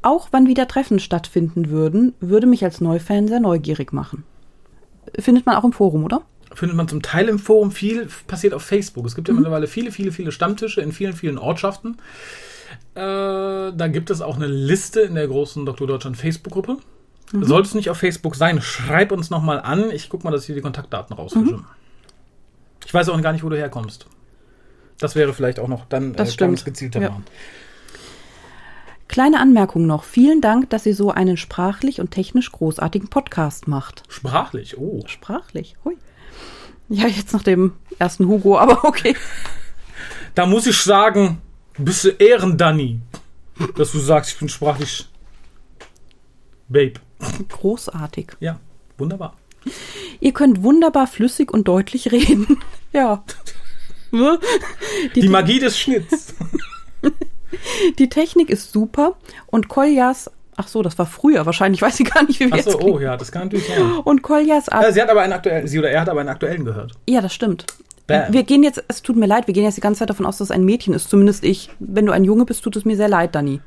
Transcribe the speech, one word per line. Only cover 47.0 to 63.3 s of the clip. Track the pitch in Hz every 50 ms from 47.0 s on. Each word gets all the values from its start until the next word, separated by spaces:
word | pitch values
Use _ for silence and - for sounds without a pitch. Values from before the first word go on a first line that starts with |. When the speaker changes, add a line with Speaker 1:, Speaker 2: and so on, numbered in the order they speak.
| _ _ - - - - - - 196 -
Speaker 1:
Großartig. | - - - 190 226 240 - - - 160 151 151 - - 156 - - -
Speaker 2:
Ja, | 160 165 165 - - - - - - - _ -
wunderbar. | 135 160 190 190 170 156 - _ _ _ _ _ _ 269 - - - - - 403 392 349 269 -
Speaker 1:
Ihr | - 269
könnt | 254 - 294 269 220 185
wunderbar | 185 240 294 330 330 320 - 285 262
flüssig | 247 - - 220 247 - - 285 -
und | - 220 196 -
deutlich | 175 185 196 - - 254 - 240
reden. | 233 240 214 - - 208 208 - 285 -
<laughs> | - - - - - -
Ja. | - 285 262 226 208 202 - - - - - - - - - - - - - - - - - -
Ne? | - 226 247 294 339 339 349 480 480 392 - - - - 392 427 427 403 330 254 -
Speaker 2:
Die | 247
Speaker 1:
Die | 190 190
Speaker 2:
Magie | 190 190 170 165 240 262
des | 269 233 - -
Schnitts. | - - 254 208 165 - 320 302 - - - - 165 - - - 1077 - 1077 1077 - - - -
Speaker 1:
<laughs> | - 294 - - 330 - - - - - - - - 480 494 453 403 349 302 -
Die | 269 254
Technik | - 294 320 - - 349 320 -
ist | 226 196 - -
super | - 214 220 214 - - 285 349 370 - - - - - -
und | - - 226 202 -
Koljas, | - 277 277 302 294 262 247 254 262 - - - - - - - -
ach | - 196 -
so, | - 220
das | 202 170 160 -
war | 175
früher, | 165 - - - 294 302 175 151
wahrscheinlich | 165 165 - 190 196 190 -
weiß | 196 254 - -
sie | 254
gar | - - - 302
nicht, | 294 269 -
wie | 269
wir | 247 -
Speaker 2:
Ach | -
so, | - 208
Speaker 1:
jetzt | 190 -
Speaker 2:
oh | -
Speaker 1:
klingen. | - 180 139
Speaker 2:
ja, | 139 131 127 123
das | - -